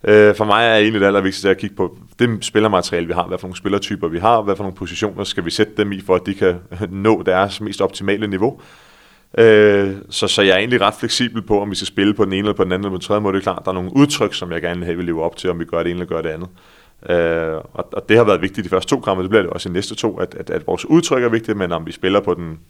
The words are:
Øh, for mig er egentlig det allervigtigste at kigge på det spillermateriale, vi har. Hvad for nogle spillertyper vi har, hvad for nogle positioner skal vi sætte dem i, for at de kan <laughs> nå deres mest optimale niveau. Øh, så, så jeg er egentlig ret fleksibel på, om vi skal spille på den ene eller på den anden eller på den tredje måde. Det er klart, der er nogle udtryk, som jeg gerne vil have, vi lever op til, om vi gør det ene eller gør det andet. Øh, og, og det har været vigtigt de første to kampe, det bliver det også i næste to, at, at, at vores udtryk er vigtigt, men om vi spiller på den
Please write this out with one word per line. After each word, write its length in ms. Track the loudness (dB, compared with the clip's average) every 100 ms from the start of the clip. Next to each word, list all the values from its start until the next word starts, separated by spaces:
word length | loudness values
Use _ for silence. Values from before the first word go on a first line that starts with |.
Øh, 320 | 6 8 8 6
for 100 | 2
mig 200 | 4 4
er 100 | 4
egentlig 260 | 2 4
det 60 | 2
allervigtigste 420 | 2 0 -2 0
at 80 | 0
kigge 180 | -2 -4
på 220 | -6 -6 -20 -2
det 260 | -2 0 -2
spillermateriale, 640 | 2 2 2 0 -4 -2
vi 60 |
har. 140 | -4 -4
Hvad 100 | -6
for 100 | -10
nogle 100 | -8
spillertyper 500 | -4 -4 -4 -6 -4
vi 120 | 0
har, 220 | 2 2
hvad 140 | 0 -4
for 80 |
nogle 120 | -4 -8
positioner 480 | -12 -6 -6 -4
skal 220 | -6 -6 -6
vi 40 |
sætte 240 | -2 -2 0
dem 140 | -4
i, 100 | -4
for 140 | 0 0
at 100 | 0
de 80 |
kan 220 | 0 0 0 -8 -10
<laughs> 100 | -8
nå 340 | -2 0 2 2
deres 360 | 2 0 -4
mest 200 | -10 -4
optimale 460 | -4 -4 -4 -2 -2
niveau. 320 | -2 -2 -4 -20 -20 _ _ _ _ _ 4
Øh, 540 | 8 8 8 4 0 -4 -10
så, 180 | -6 -2
så 140 | 2
jeg 120 | 4
er 40 | 4
egentlig 240 | 2 2
ret 120 | 2 0
fleksibel 420 | -6 -2 -2 -4
på, 200 | 0 0
om 80 | 0
vi 60 | -6
skal 120 | -6
spille 260 | 0 0
på 120 | 2 0
den 80 |
ene 60 | 0
eller 140 | -2
på 100 | 0
den 80 | 0
anden 140 | -2 -4
eller 120 | -8
på 20 |
den 60 | -2
tredje 160 | -2
måde. 120 | 0
Det 60 | -2
er 40 |
klart, 180 | -2 -4 -4
der 60 |
er 40 | -4
nogle 200 | -4 0
udtryk, 380 | 0 2 -2
som 180 | -4 -8
jeg 100 | -6
gerne 140 | -4 -4
vil 60 | -4
have, 120 | -4
vi 60 |
lever 200 | -4 -2
op 120 | -4 -4
til, 140 | -6
om 100 | -4
vi 60 | -4
gør 180 | -4
det 80 | -2
ene 80 | -4
eller 160 | -6 -6
gør 60 |
det 80 | -6
andet. 200 | -8 -12 -18 _ _ _ _ -2
Øh, 460 | 0 0 -2 -4 -6 -10
og, 140 | -12 -8
og 160 | -10 2
det 80 | 4
har 60 |
været 180 | 6 2
vigtigt 240 | 0 -6 -2
de 40 |
første 200 | -2 0
to 100 | -2
kampe, 240 | 0 -2
det 60 | 2
bliver 140 | 2
det 80 | 0
også 180 | -6 -4
i 20 |
næste 240 | -6 -6 -4
to, 220 | -4 -4
at, 180 | -8 -8
at, 100 | -8
at 180 | -6 -4
vores 180 | -4 2
udtryk 380 | 2 4 0
er 60 | 2
vigtigt, 280 | 0 -2 -4
men 140 | -2
om 140 | -4 -6
vi 60 |
spiller 280 | -4 0 0
på 140 | 0
den 260 | -4 -6 -12 _